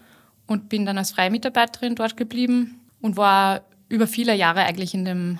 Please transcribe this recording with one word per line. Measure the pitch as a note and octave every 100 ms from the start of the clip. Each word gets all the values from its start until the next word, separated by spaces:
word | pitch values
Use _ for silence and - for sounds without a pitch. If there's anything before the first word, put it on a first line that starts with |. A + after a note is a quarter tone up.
| _ _ _ _ -
und | G#3+ G#3
bin | G#3+ G3+
dann | G3
als | G3
freie | - F#3
Mitarbeiterin | A3+ C4 B3 A#3+ - B3
dort | A#3 A3+ A3+
geblieben | A3+ A#3+ B3 B3 A#3+ - _ _
und | A3 F#3+
war | G3+ G3 G3 F#3+ - _ -
über | A3+ A3
viele | A3+ A#3
Jahre | G#3 E3+ E3+
eigentlich | F#3 F3 F#3
in | F#3+
dem | F#3 F3+ F3 F3